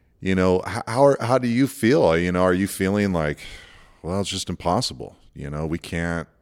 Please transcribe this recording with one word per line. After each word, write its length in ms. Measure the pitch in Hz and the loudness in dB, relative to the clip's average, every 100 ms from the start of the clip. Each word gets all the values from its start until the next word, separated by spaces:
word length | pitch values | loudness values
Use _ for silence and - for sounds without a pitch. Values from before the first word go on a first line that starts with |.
| _ _ | _ _
You 160 | 95 92 | -2 2
know, 260 | 92 92 - | 4 2 0
h-, 160 | 113 - | -8 -4
how 160 | 117 143 | 4 4
are, 120 | 135 | 4
how 200 | 113 127 | 2 0
do 80 | 123 | 2
you 180 | 117 139 | 0 0
feel? 500 | - 110 156 101 82 | 2 2 4 4 4
You 160 | 87 | 2
know, 120 | 90 | 2
are 100 | 92 | 2
you 140 | 92 98 | 2 0
feeling 440 | - 95 104 101 | -2 0 0 0
like, 280 | 87 76 73 - - - - - _ | 0 -2 -4 -12 -20 -20 -20 -20 _
"Well, 180 | 80 95 | -6 -4
it's 80 | 95 | -4
just 200 | 95 - | -6 -8
impossible. 640 | 87 87 95 - 62 50 - _ | -4 -2 0 -2 -8 -14 -18 _
You 160 | - 71 | -14 -10
know, 160 | 73 80 | -6 -4
we 140 | 85 | -6
can't, 480 | - 85 85 85 - _ | -6 -4 -4 -4 -8 _